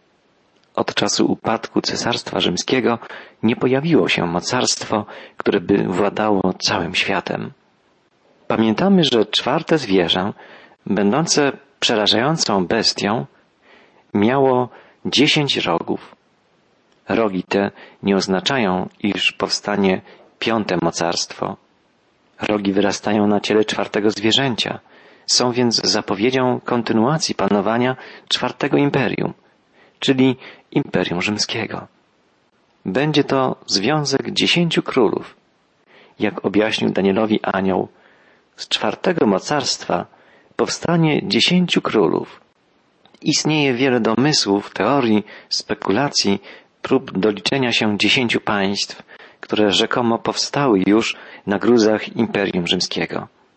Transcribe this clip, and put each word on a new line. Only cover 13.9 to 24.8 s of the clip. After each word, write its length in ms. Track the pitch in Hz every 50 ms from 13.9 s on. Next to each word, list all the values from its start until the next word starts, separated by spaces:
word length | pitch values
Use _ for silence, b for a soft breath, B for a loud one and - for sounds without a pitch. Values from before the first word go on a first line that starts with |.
| b b b b -
miało 540 | 104 101 117 131 139 135 135 127 123 123 113 B B B B B B B
dziesięć 500 | - - 104 147 151 - 151 143 135 -
rogów. 600 | 95 - - 82 85 - - 90 - - - - _ _ _ _ _ _ _ _ _ _ _ _ _ _ _ _ _ _ -
Rogi 340 | 95 107 113 104 92 90 -
te 280 | - - 101 101 101 - B B B B B -
nie 140 | 98 98
oznaczają, 720 | 95 87 95 95 90 90 - 139 131 110 92 92 90 - - _ _ -
iż 300 | 101 92 - - - -
powstanie 680 | - 98 92 - - - 104 104 101 98 95 92 - - B B B B B B -
piąte 400 | - 113 113 113 98 - 92 - 170
mocarstwo. 720 | 170 - - 82 85 87 - - - - - - 95 104 - _ _ _ _ _ _ _ _ _ _ _ _ _ _ _ -
Rogi 320 | - - 107 104 98 98 95
wyrastają 540 | 101 101 101 92 - - 104 104 107 104
na 140 | 104 104 101
ciele 240 | - - 104 107 104
czwartego 460 | - - - 101 - - 117 101 107
zwierzęcia. 680 | 95 104 104 113 107 135 139 135 110 - - 101 107 -